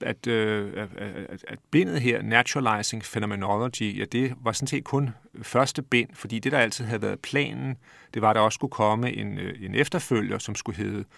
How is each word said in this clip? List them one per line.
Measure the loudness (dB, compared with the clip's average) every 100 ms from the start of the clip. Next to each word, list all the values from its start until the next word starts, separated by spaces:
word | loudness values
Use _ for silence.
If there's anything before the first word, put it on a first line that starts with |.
at, | -6 -4 0
øh, | 2 2 0 -4 -8
at, | -10 -10
at, | -10 -10 -12 -12 -14
at | -16 _
bindet | 4 4 2
her, | 2 2
Naturalizing | 4 4 6 2 2 2 -2 -6
Phenomenology, | -4 -4 -2 -2 0 0 0 -2 -4 -2
ja, |
det | -2 0 0 0
var | -2
sådan | -2 -2
set | -4
kun | 0 0 0 -4 -16 -16
første | 0 2 2 0
bind, | 2 2 2
fordi | -6 -6 -4
det, | 0
der | 2
altid | 2 0
havde | -4 -2
været | -2 -4
planen, | -2 -2 -2 -4 -6 -6 -12 -20 -10
det | 2
var, | 4
at | 6
der |
også | 4
skulle | 2 -4
komme | 2 2 4 0
en, | -2 -6 -6
øh, | -8 -8
en | -2
efterfølger, | 0 2 0 2 0 2 -4
som | -4
skulle | -6 -6 -4
hedde | -4 -4 -8